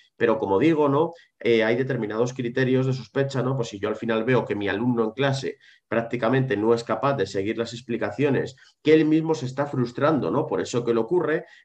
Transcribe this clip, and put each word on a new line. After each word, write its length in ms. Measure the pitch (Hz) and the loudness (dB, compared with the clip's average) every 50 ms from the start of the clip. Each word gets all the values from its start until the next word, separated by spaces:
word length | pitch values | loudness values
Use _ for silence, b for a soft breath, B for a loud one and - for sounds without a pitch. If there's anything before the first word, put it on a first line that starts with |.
| b b _ | b b _
Pero 220 | - 113 117 110 | 0 2 2 2
como 220 | 110 - 98 98 95 | 2 0 2 2 4
digo, 280 | 131 160 165 147 147 | 4 4 4 4 2
¿no? 260 | 139 135 147 165 170 B B B B _ - | 2 2 2 2 0 B B B B _ -4
Eh, 240 | - 117 117 113 110 | 0 2 4 4 4
hay 120 | 113 117 | 2 2
determinados 580 | 123 131 131 135 117 110 104 107 110 120 120 127 | 0 0 -2 -2 -4 -4 -2 -2 -2 -2 -2 -2
criterios 520 | - 127 117 117 135 131 123 131 131 131 | -4 -6 -4 0 0 2 2 2 2 2
de 80 | 131 131 | 0 -2
sospecha, 480 | 131 - - - 135 139 135 135 131 | -4 -6 -4 -2 -2 -2 -2 -2 -2
¿no? 140 | 117 131 135 | -2 -2 -2
Pues 140 | 127 113 - | -2 -4 -6
si 100 | 104 98 | -6 -6
yo 100 | 104 107 | -4 -4
al 60 | 107 | -4
final 280 | - 117 113 113 113 110 | -4 -2 -2 0 0 2
veo 220 | 127 127 113 110 | 2 2 2 2
que 80 | 110 104 | 0 -2
mi 160 | 101 101 98 | -2 -2 -2
alumno 340 | 92 101 120 123 123 117 113 | -2 0 0 0 0 0 0
en 80 | 110 | -2
clase 460 | - - 139 139 131 131 - 82 - b b b b b b | -2 -2 0 0 0 -2 -4 -6 -8 b b b b b b
prácticamente 680 | - 110 117 117 - - 120 113 113 127 135 127 131 104 | -4 -2 -2 -2 -2 -2 -2 0 2 2 2 2 0 0
no 200 | 101 107 113 117 | 0 2 2 2
es 80 | 117 - | 2 0
capaz 320 | - 110 110 131 139 139 | -2 -4 -2 0 0 0
de 100 | 131 98 | 0 -2
seguir 320 | 95 - 101 98 107 113 | -2 -4 -4 -4 -2 -2
las 160 | 110 117 - - | -4 -6 -6 -8
explicaciones, 840 | 113 - - 117 - 107 101 101 - 143 147 127 92 73 - b b b b b _ - | -10 -8 -6 -6 -4 -4 -4 -2 -2 0 0 0 0 -2 -4 b b b b b _ 4
que 100 | 143 156 | 6 6
él 120 | 160 156 | 6 6
mismo 280 | 156 156 160 160 160 156 | 4 2 2 2 0 -2
se 140 | - 131 | -2 -4
está 180 | 131 131 139 143 | -6 -4 -4 -4
frustrando, 640 | 139 - 131 120 - - - 135 151 160 127 104 82 | -2 -2 -2 -2 -2 -2 0 0 2 2 2 0 0
¿no? 160 | 104 139 156 | 0 -2 -2
Por 160 | - 101 82 | -2 -2 -4
eso 240 | - - - 123 117 | -4 -2 -4 -2 0
que 80 | 120 117 | 0 0
le 60 | 113 | 0
ocurre, 460 | 113 - 175 180 160 147 156 170 B B B B | 0 0 0 0 0 0 -2 -4 B B B B